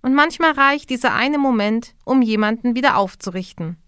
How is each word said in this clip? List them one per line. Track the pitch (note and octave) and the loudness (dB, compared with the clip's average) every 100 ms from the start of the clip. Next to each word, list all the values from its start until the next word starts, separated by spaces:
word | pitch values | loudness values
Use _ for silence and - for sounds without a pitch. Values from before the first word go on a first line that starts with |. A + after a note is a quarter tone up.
Und | B3+ C#4 | 2 2
manchmal | D#4 - E4 | 2 2 0
reicht | C#4+ C#4 C#4+ - | 2 2 0 -4
dieser | B3+ B3 | -2 -2
eine | - B3+ D4 | 0 0 0
Moment, | C4+ A3+ G#3 A3 A#3+ _ | 2 2 0 -2 -6 _
um | - C4 | 0 2
jemanden | A3+ G#3+ G#3+ A3+ A#3+ A#3+ | 2 2 0 0 -2 0
wieder | C4+ - | 0 0
aufzurichten. | F#3+ - - F3+ F#3 - D#3+ E3+ | -2 -6 -10 -8 -12 -10 -12 -12